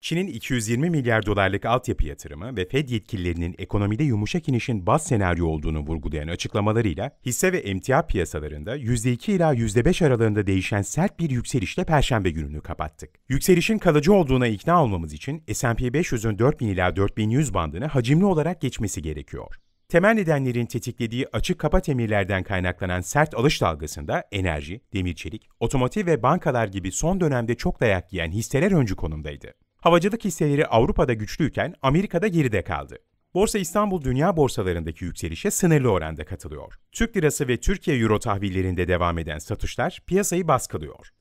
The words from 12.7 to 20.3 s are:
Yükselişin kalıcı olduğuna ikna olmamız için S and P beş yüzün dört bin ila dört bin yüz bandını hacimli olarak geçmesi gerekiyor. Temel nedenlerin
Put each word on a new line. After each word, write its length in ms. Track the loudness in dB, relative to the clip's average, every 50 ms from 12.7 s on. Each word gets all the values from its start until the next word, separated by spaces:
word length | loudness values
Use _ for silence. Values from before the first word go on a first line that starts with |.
| -8 -8 -8 -10 _ _ -20 -20 _ _ _ _
Yükselişin 500 | -2 -2 6 6 6 6 6 2 0 2
kalıcı 340 | 4 4 4 4 6 6 6
olduğuna 340 | 6 6 4 2 2 2
ikna 380 | 2 0 -2 0 2 4 4 4
olmamız 280 | 4 2 -2 -4 -6 -10
için 320 | -10 -8 -8 -8 -8 _ -8 -6
S 160 | -2 0 -2
and 80 | 0
P 160 | 0 -2 0 0
beş 200 | 0 -2 0 -2
yüzün 260 | -2 -2 -2 0 2
dört 220 | 2 2 2 2
bin 80 | -2 -2
ila 280 | 0 2 0 0 2
dört 200 | 2 0 0 0
bin 140 | 0 0 0
yüz 240 | 2 2 0 0 -2
bandını 320 | -2 -4 -2 -4 -6 -8
hacimli 380 | -2 0 0 2 4 4 4 4
olarak 360 | 4 4 2 0 -2 -4 -4
geçmesi 420 | -4 -6 -4 -4 -6 -6 -6 -6 -6
gerekiyor. 520 | -6 -8 -8 -10 _ -12 -14 -12 -12 -16 -18 _ _ _ _ _ _
Temel 260 | 2 4 4 4 4
nedenlerin 520 | 2 2 2